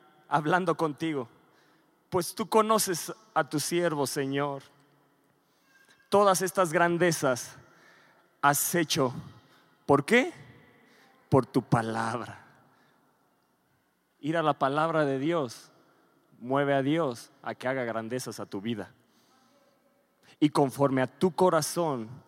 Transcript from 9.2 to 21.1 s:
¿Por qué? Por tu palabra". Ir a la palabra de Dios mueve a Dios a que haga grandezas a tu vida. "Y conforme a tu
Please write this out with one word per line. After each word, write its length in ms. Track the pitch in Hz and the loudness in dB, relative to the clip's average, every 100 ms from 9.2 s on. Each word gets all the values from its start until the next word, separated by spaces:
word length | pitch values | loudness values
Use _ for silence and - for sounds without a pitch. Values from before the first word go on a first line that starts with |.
| - - _ _ _ _ - | -14 -20 _ _ _ _ 2
¿Por 200 | 143 143 | 2 4
qué? 260 | 233 349 - - - - _ _ _ _ _ _ | 2 2 -4 -18 -20 -20 _ _ _ _ _ _
Por 160 | 135 | 2
tu 160 | 123 135 | 2 -2
palabra". 840 | 117 120 113 113 113 117 107 101 - _ _ _ _ _ _ _ _ _ _ _ _ _ _ _ _ _ | 0 0 0 -4 -4 -6 -10 -16 -20 _ _ _ _ _ _ _ _ _ _ _ _ _ _ _ _ _
Ir 200 | 143 165 | -4 0
a 40 | |
la 120 | 156 | 0
palabra 500 | 143 135 143 160 160 | 0 0 0 0 2
de 140 | 147 135 | 0 0
Dios 520 | 143 170 127 - - _ _ _ _ _ _ _ | -2 -2 -4 -8 -20 _ _ _ _ _ _ _
mueve 360 | 117 135 143 | -4 0 2
a 80 | 139 | 2
Dios 480 | 135 160 151 120 - _ | 0 0 -2 -6 -12 _
a 120 | 120 | -14
que 140 | 113 127 | -8 -6
haga 160 | 135 | -4
grandezas 560 | 120 110 110 127 123 110 | -4 -6 -6 -8 -8 -10
a 60 | 98 | -10
tu 160 | 101 | -8
vida. 300 | 104 110 92 _ _ _ _ _ _ _ _ _ _ _ _ _ _ _ | -6 -6 -8 _ _ _ _ _ _ _ _ _ _ _ _ _ _ _
"Y 80 | 151 | 0
conforme 540 | 160 139 120 139 131 | 2 0 2 0 2
a 40 | |
tu 280 | 127 | -2